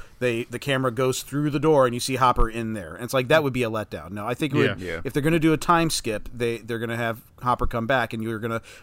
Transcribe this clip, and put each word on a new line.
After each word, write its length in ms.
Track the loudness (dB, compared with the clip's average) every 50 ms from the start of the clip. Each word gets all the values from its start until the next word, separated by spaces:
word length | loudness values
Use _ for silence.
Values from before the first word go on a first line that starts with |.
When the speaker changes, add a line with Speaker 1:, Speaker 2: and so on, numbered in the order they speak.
| -10 -14 -6 -2
Speaker 1:
they, 240 | 0 0 0 0 -4
the 160 | -6 -8 -6
camera 320 | -2 -2 0 0 0 0
goes 300 | 0 0 0 0 0 -2
through 280 | -6 -4 -2 -2 0 0
the 80 | 0 2
door, 260 | 4 6 6 6 6
and 80 | 4 2
you 60 | -2
see 140 | -4 -2 0
Hopper 340 | 4 4 4 6 6 4 2
in 260 | 2 -4 -4 -4 -4
there. 200 | -6 -8 -10 -10
And 80 | -10 -6
it's 100 | -2 0
like, 120 | 0 4 4
that 140 | 4 4
would 100 | 4 2
be 120 | 0 0 -2
a 60 | 0
letdown. 420 | -2 -4 -6 -6 -8 -10 -10 -10
No, 120 | -10 -6 -4
I 80 | -4 -4
think 200 | -2 -2 -2 2
it 20 | 2
would, 220 | 2 2 0 -4
Speaker 2:
Yeah. 60 | -8 -8 -8
Speaker 3:
Yeah. 60 | -6
Speaker 1:
if 100 | -6 -4
they're 100 | -2 0
gonna 180 | 0 2 2 4
do 120 | 4 2
a 40 | 2
time 340 | 2 2 4 4 4 4 2
skip, 380 | 0 -2 -4 -4 -4 -4 -6 -8
they, 260 | -6 -2 -2 -2 -2 -4
they're 200 | -6 -6 -6 -4
gonna 180 | -4 -4 -4
have 260 | -2 -2 -4 -4 -6 -10 -20 -14 -4
Hopper 240 | 0 0 0 2 0
come 200 | 0 0 0 0 0
back, 240 | 0 0 0 -2
and 100 | -4 -6
you're 160 | -6 -6 -6 -4
gonna, 240 | -4 -4 -4 -6 -8 -10 -20 -14